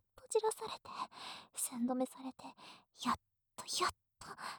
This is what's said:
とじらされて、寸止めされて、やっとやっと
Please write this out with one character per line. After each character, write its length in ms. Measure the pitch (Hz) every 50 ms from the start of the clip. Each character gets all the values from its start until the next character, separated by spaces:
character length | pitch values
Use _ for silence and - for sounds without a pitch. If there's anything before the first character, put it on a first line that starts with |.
| - _ _
と 120 | - - -
じ 100 | - 440
ら 100 | 415 440
さ 140 | - - 440 427
れ 120 | - -
て、 100 | - - - - - - - - - - - - - - -
寸 300 | - - - 262 240 240
止 80 | 247 262
め 120 | 254 262
さ 180 | - - - 262
れ 100 | 262 -
て、 120 | - - 269 - - - - - - - _ _ - -
や 80 | 254 -
っ 60 | - _ _ _ _ _ _ _
と 100 | - - - 679 - 359
や 40 | 359
っ 40 | - _ _ _ _ -
と 80 | - - - - - - -